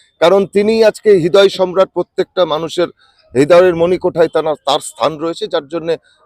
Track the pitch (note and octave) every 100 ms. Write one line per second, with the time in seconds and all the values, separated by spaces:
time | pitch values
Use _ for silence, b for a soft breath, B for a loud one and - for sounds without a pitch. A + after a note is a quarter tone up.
0 | b b E3 G3 G3 G3+ G#3 A3+ A3 -
1 | A3 G3 E3+ G3 G3 - F#3 F3+ F#3+ F3
2 | F3 - F#3 - E3+ D3+ D#3+ - D#3+ -
3 | b b b A#2+ D3 F3 F#3 E3 E3+ F3+
4 | F3+ D#3+ E3 D#3+ D#3 D3 - D3 - -
5 | B2 D#3 E3 E3+ G#3+ E3 C#3 E3 E3 D#3
6 | b b